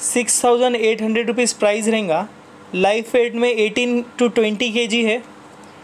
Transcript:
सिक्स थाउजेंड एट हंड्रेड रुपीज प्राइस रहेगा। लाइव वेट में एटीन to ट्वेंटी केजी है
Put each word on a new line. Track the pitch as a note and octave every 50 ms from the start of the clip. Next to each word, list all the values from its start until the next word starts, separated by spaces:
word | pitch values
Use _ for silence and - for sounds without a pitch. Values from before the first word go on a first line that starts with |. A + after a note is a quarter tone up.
सिक्स | - - - B3 A#3 A#3 - - -
थाउजेंड | B3 A#3+ A#3+ B3+ B3+ A#3+
एट | A3+ A3+ A3 A3 G#3+
हंड्रेड | A3 A3 A3 A#3 A#3 G#3+
रुपीज | A#3 B3+ A#3+ A3 -
प्राइस | - G#3+ G#3 G#3 A3+ G#3+ A3
रहेगा। | A3 A3 G#3 F3 D#3 E3+ G#3 - - - - - - - - - -
लाइव | F#3 F#3+ G3 G#3+ A3+ A3 -
वेट | - B3 A#3 A#3+ G#3+
में | A#3 A#3+ B3
एटीन | A#3+ A3 G#3 G#3+ G3+ B3 B3 B3 A#3+ A#3+ A#3+ -
to | - - B3 A#3
ट्वेंटी | - A#3+ A3 G#3+ G#3 F#3+ B3+ A#3+
केजी | G#3 A#3+ A#3+ G3+ A3 A#3+ A3+
है | A3 A3 B3 A#3 - - - - - - - - - - -